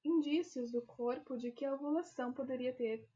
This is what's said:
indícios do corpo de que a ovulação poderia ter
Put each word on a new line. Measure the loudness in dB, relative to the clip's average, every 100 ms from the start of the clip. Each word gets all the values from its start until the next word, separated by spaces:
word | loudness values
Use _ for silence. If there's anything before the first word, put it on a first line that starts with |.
indícios | 2 2 4 2 2 -2 -2
do | -2
corpo | -4 -2 0 0 -2 -4
de | -4
que | -2
a | -2
ovulação | 0 2 2 0 -4 -4
poderia | -2 -2 0 -2
ter | 0 0 -2 -6